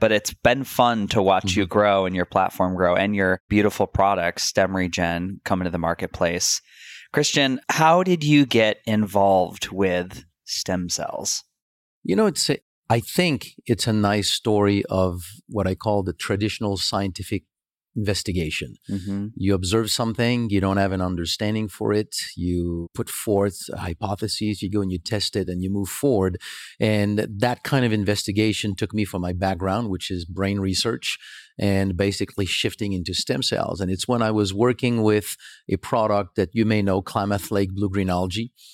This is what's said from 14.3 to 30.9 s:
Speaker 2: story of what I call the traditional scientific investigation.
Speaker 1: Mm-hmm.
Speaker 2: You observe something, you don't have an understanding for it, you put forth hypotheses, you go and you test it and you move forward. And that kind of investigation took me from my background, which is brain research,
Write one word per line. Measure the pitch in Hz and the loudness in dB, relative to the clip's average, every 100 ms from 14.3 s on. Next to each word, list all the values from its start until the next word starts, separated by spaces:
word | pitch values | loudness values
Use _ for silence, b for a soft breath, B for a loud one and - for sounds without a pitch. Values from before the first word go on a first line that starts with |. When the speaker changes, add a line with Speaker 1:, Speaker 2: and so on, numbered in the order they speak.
Speaker 2:
story | - 113 104 101 101 - | -2 2 4 4 2 0
of | 95 92 87 - - - | 0 0 -2 -12 -18 -8
what | 104 92 | -2 -2
I | |
call | 95 107 104 | -2 0 0
the | 90 | -2
traditional | - - 101 107 - 104 95 | -6 -4 -2 -2 -2 -4 -2
scientific | - 101 98 85 - 98 _ _ _ _ _ 113 | -2 -2 -4 -6 -6 -6 _ _ _ _ _ -4
investigation. | 104 95 107 90 78 - 64 - - | -2 -2 -2 -2 -2 -6 -10 -14 -8
Speaker 1:
Mm-hmm. | 98 98 98 104 - | -8 -6 -6 -6 -2
Speaker 2:
You | 95 | 0
observe | 95 90 110 107 | 0 2 0 0
something, | - 113 110 120 120 113 | -2 -2 0 0 0 0
you | 98 | 0
don't | 95 98 | 2 2
have | 98 | 0
an | 95 | 0
understanding | 92 87 82 - 107 110 104 | -2 -2 -4 -4 -2 -2 -4
for | - 107 | -4 0
it, | 104 107 - - - | 0 -2 -8 -10 -4
you | 90 87 87 85 85 | -2 0 -2 -4 -8
put | - - | -8 -8
forth | - 113 98 101 - - | -6 0 2 2 -2 -12
hypotheses, | 87 92 80 101 101 107 - 107 98 | -8 -6 -4 -4 -4 -4 -4 -4 -4
you | 95 | -4
go | 104 | -2
and | 95 | -2
you | 90 | -4
test | - 104 95 | -4 -4 -2
it | 104 90 | -4 -4
and | 90 | -4
you | 95 | -4
move | 101 95 | -4 -4
forward. | - 143 107 92 90 B B B B | -2 2 2 2 -2 B B B B
And | 110 107 104 104 - 101 | 0 2 2 0 -2 0
that | 123 120 | -2 -2
kind | - 135 120 | 0 2 2
of | |
investigation | 107 98 101 - 101 110 101 104 95 | 2 0 -2 0 2 2 0 -4 -4
took | 104 | -4
me | 107 101 | -2 -2
from | 92 | -4
my | 90 | -4
background, | 90 95 87 95 104 113 | -2 -2 -2 -2 -2 -2
which | 90 - | -6 -6
is | 90 85 | -8 -6
brain | 90 98 101 | -4 -2 0
research, | 95 90 92 | 0 0 -2